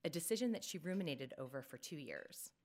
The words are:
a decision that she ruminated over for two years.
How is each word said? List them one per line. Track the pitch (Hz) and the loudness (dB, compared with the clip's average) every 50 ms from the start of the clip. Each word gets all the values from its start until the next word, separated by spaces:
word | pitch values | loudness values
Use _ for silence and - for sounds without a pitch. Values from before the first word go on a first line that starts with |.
a | - 170 | 0 2
decision | 151 170 170 - 226 214 254 240 | 2 2 2 4 4 6 6 4
that | 226 - - | 4 4 0
she | - - 180 | -2 -4 -2
ruminated | 151 180 185 196 190 160 139 123 135 131 - | 0 2 2 4 4 2 2 0 -2 -4 -4
over | - 131 127 131 135 | -4 -4 -2 -2 -4
for | 123 - - | -4 -4 -10
two | 120 - - - 151 | -8 -6 -6 -6 -4
years. | 139 117 73 71 - - - - - - _ _ | -4 -4 -6 -6 -6 -8 -10 -10 -10 -10 _ _